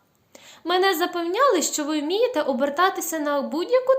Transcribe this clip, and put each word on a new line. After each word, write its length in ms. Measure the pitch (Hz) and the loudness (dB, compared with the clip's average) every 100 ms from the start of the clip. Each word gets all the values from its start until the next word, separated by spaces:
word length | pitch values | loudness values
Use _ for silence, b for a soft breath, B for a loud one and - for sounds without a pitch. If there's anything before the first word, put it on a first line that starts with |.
| _ _ _ B B B | _ _ _ B B B
"Мене 320 | 330 370 392 330 | -2 2 2 2
запевняли, 640 | 349 349 339 403 554 359 | -2 -2 -4 2 4 4
що 220 | 240 - | 0 -4
ви 180 | 294 311 | -2 -2
вмієте 400 | 294 403 494 302 | -2 0 0 0
обертатися 800 | 285 247 285 285 381 381 - 320 | -2 0 -2 2 0 0 -6 -4
на 220 | 294 285 | -2 -2
будь-яку 520 | 233 285 415 508 508 | -2 -4 0 0 2